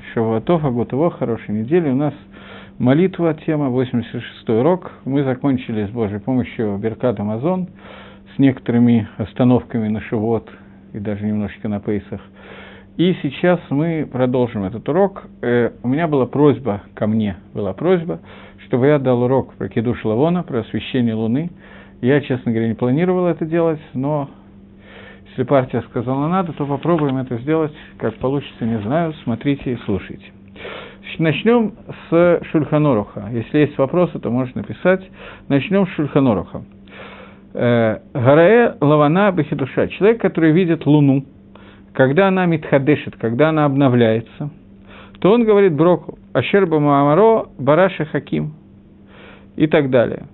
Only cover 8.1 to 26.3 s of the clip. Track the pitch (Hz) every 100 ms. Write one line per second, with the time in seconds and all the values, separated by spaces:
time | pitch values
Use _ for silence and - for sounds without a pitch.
8.1 | - - - 139 131 - 120 120 117 104
9.1 | - 117 - 127 123 - 120 107 107 -
10.1 | 117 110 110 - - - - - 113 104
11.1 | 101 104 107 101 - 110 104 107 104 -
12.1 | - - - - - - - - - 175
13.1 | 180 147 127 180 180 - 139 165 160 139
14.1 | 123 127 127 120 110 95 110 117 156 196
15.1 | 196 - - 120 120 113 - 123 139 170
16.1 | 143 123 127 147 117 113 101 - - 107
17.1 | 110 107 90 - - 101 98 156 185 170
18.1 | 175 - - - - - 127 135 147 127
19.1 | 123 123 131 - - - 123 117 113 110
20.1 | 107 156 175 165 131 104 113 - 135 117
21.1 | 110 113 123 170 - - - - - 120
22.1 | 143 135 127 123 113 113 107 123 135 180
23.1 | 185 180 170 165 170 165 156 - 127 139
24.1 | 151 139 - - - - - - - -
25.1 | - - - 127 139 127 123 - 127 117
26.1 | 131 147